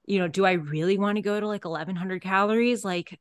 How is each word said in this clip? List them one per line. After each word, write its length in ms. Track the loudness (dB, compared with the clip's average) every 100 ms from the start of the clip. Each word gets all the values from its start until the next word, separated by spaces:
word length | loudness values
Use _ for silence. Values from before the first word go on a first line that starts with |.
| -2
You 140 | 0
know, 80 | 0
do 180 | 2 4
I 80 |
really 440 | 2 0 -2 0 2
wanna 240 | 0 0
go 180 | -2 -2
to, 80 | -2
like, 180 | -4 -6
eleven 300 | -6 -6 -6
hundred 260 | -4 -6
calories? 640 | 0 2 4 4 2 2 -2
Like, 340 | -4 -4 -12